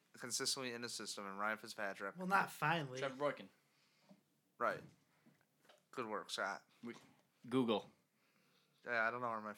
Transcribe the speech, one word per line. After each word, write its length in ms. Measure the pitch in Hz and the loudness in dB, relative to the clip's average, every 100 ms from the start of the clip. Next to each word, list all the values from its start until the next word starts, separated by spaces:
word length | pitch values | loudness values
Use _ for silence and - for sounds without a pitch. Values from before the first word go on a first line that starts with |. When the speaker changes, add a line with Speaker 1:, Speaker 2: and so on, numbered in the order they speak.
| _ - | _ -12
Speaker 1:
consistently 520 | 123 113 131 - 127 | -4 0 0 0 -2
in 80 | 117 | -2
the 80 | 120 | -4
system, 360 | - 104 - 101 | -4 -6 -6 -4
and 100 | 98 | 0
Ryan 180 | 104 107 | 0 0
Fitzpatrick. 560 | 113 - 101 95 101 170 | -4 -4 -4 -2 -6 -4
Speaker 2:
Well, 100 | 185 | 2
not 220 | 196 - | 2 2
finally. 480 | - 151 165 139 127 | 0 2 2 0 -2
Speaker 3:
Trevor 160 | 139 131 | -4 0
Boykin. 320 | 143 135 95 _ _ _ _ _ - - _ _ _ - | 0 0 -8 _ _ _ _ _ -20 -20 _ _ _ 0
Speaker 1:
Right. 200 | 117 87 - - _ _ _ _ _ _ _ - _ - | 0 0 -4 -20 _ _ _ _ _ _ _ -20 _ -6
Good 120 | 113 | -2
work, 220 | 104 82 | -2 -4
Scott. 320 | - 98 95 - _ | -2 0 -2 -8 _
Speaker 3:
We, 100 | 117 113 - - _ _ 123 | -12 -12 -16 -20 _ _ 0
Google. 380 | 127 117 104 - - _ _ _ _ _ _ _ _ - | 4 6 4 2 -18 _ _ _ _ _ _ _ _ 0
Speaker 1:
Yeah, 200 | 117 113 | 4 4
I 60 | |
don't 100 | 120 | 2
know 80 | 123 | 0
where 120 | 110 | -2
my 120 | 107 | -4